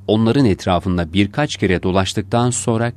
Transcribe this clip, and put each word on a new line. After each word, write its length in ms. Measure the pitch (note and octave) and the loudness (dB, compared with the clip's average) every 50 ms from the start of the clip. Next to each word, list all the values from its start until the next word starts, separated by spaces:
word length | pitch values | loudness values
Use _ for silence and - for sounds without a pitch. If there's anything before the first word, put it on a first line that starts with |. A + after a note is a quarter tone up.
| - | -2
onların 380 | - G#2+ A2 A2+ A2 A#2 C#3+ C3+ | 0 0 2 2 2 2 4 4
etrafında 680 | G#2+ F2+ - - G2 F2+ E2+ - F#2+ F2+ F2+ E2+ D#2+ E2+ | 2 2 0 0 0 0 0 0 0 -2 -2 -2 0 0
birkaç 440 | G2 G2+ G2+ - D3 D3+ D3 - | 0 0 0 0 -2 -4 -4 -2
kere 260 | - G#2+ F#2+ F#2 E2+ - | -2 0 0 0 0 0
dolaştıktan 680 | F#2+ F2+ F#2+ F#2 - - A2 G2+ G2 - A#2 A#2+ B2 | 0 0 0 0 0 -2 -6 -4 -2 -2 0 0 0
sonra 420 | A#2+ - - B2+ A2+ A2 A#2 A#2+ - | -2 -2 -2 -2 -2 -2 -2 -4 -6